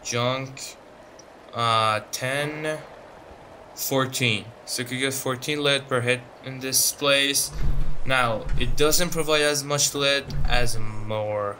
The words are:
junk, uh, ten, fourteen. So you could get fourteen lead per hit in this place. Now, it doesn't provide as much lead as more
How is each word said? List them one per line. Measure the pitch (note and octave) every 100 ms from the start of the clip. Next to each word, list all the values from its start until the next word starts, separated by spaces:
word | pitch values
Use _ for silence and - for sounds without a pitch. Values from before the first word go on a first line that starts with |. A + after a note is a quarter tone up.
junk, | - A#2+ B2 C3 C3+ C3+ - - - - - - - - -
uh, | A2+ A#2 A2+ A2 G#2+ -
ten, | - C3 C#3 D3 D3+ D#3 D#3 - - - - - - - - -
fourteen. | - - C3+ C3 C3 B2+ G#2+ G#2 - -
So | -
you | B2
could | B2+
get | C3+
fourteen | C3 C3 B2 B2+ D3
lead | C#3+ C#3 C#3
per | B2+
hit | A#2+ B2+ - -
in | C3 C3
this | C3 B2+ -
place. | - C#3+ C#3 C#3 C#3 - - - - - -
Now, | - C3 B2 A2 - -
it | B2 -
doesn't | D3+ D#3 F3
provide | E3 D3+ D3+
as | D3 C#3+
much | C#3 C#3+ -
lead | C#3+ C#3 C#3 C#3 - -
as | B2 A#2 A2
more | G#2+ G#2+ G#2+ G#2+ G#2 G#2 G2+